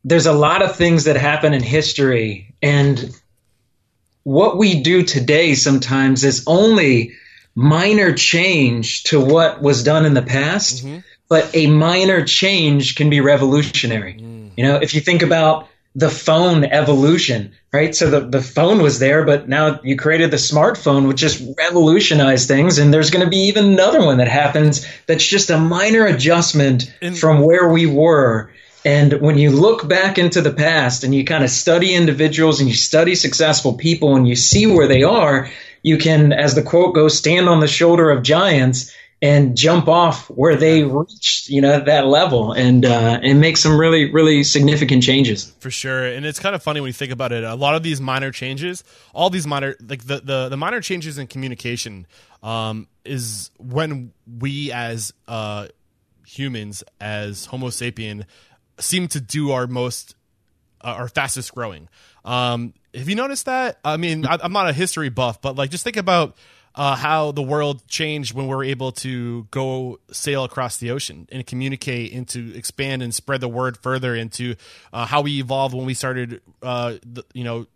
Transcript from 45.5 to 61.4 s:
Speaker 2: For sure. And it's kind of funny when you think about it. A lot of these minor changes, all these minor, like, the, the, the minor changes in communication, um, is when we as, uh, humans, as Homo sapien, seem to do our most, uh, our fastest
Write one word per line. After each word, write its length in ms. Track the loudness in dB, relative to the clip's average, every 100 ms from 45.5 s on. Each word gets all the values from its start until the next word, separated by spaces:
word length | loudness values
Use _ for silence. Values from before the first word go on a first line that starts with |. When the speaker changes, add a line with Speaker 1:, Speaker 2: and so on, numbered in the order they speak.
| _
Speaker 2:
For 120 | -14
sure. 340 | -12 -8 -6 -6
And 180 | -8
it's 160 | -12 -8
kind 140 | -8
of 80 | -6
funny 200 | -6 -6
when 60 | -8
you 40 |
think 180 | -10 -10
about 200 | -8 -6
it. 120 | -6
A 120 | -8 -4
lot 180 | -2
of 80 | -2
these 180 | -4 -8
minor 300 | -6 -6 -8
changes, 540 | -10 -12 -10 -12 -12 _ _ _ -2
all 160 | 0
these 160 | 0 -4
minor, 280 | -6 -6 -10 -14
like, 180 | -16 -10
the, 140 | -10
the, 260 | -6 -6 -6
the 80 | -8
minor 240 | -8 -8
changes 360 | -8 -10 -10 -14
in 80 | -14
communication, 800 | -12 -12 -10 -10 -10 -12 -16 -20 _ _ _
um, 440 | -10 -8 -8 -10 -16 _ -14
is 440 | -12 -12 -14 -18 _
when 540 | -10 -8 -8 -10 -14 _ _ -12
we 320 | -10 -8 -10
as, 420 | -10 -10 -10 -14 _ -14
uh, 400 | -12 -10 -12 -14 _ _ _ _ _ _
humans, 560 | -12 -12 -10 -14 -18 -20 _
as 440 | -12 -10 -12 -14 -14
Homo 240 | -12 -12
sapien, 560 | -10 -12 -12 -14 -14 -18 _ _ _ _ _
seem 280 | -8 -6 -6
to 120 | -10
do 300 | -10 -8 -6
our 140 | -6 -6
most, 480 | -8 -8 -10 -18 _ _ _ _ _ _ _
uh, 80 | -14
our 180 | -12 -10
fastest 460 | -8 -8 -10